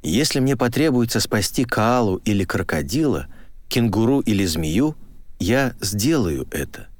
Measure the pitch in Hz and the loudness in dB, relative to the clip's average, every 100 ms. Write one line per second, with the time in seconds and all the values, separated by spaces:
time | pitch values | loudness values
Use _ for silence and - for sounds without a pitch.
0 | 78 92 151 139 131 131 123 117 156 123 | 0 0 2 2 2 2 0 2 2 2
1 | 117 113 - 113 - - 123 - 110 127 | 2 0 0 0 0 -2 0 2 2 4
2 | 110 92 - 101 92 98 95 80 71 147 | 2 0 0 0 0 -2 -2 -4 -2 0
3 | 151 82 67 - - - - 127 117 101 | 0 0 -4 -14 -18 -18 -4 0 2 2
4 | 113 139 113 101 95 80 78 87 151 151 | 4 2 2 2 2 0 0 2 0 -2
5 | - - - - 90 127 135 - 98 104 | -16 -18 -16 -6 0 2 0 -2 -4 0
6 | 123 160 92 69 62 - 71 - - | 2 2 2 -2 -4 -6 -8 -10 -16